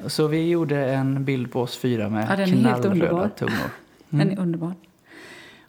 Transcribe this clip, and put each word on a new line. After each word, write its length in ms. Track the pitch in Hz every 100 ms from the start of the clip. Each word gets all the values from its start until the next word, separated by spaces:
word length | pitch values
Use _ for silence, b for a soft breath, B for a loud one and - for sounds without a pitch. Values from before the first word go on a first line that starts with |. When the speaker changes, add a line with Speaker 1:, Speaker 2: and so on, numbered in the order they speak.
| -
Speaker 1:
Så 180 | - 156
vi 220 | 156 165
gjorde 440 | 170 156 143 131
en 320 | 135 135 139 135
bild 260 | 135 123
på 100 | 131
oss 160 | 120 -
fyra 320 | 127 117 104
med 180 | 107 110
Speaker 2:
Ja, 60 | 196
den 40 |
är 60 | 190
helt 160 | 185
Speaker 1:
knallröda 280 | 233 - 196
Speaker 2:
underbar. 400 | 190 165 170 208
Speaker 1:
tungor. 420 | - - 110 65 -
Speaker 2:
<laughs> 280 | - - -
Den 100 | 147
är 40 | 151
Speaker 1:
Mm. 140 | 196
Speaker 2:
underbar. 340 | 180 160 165 185 - _ B B B B B B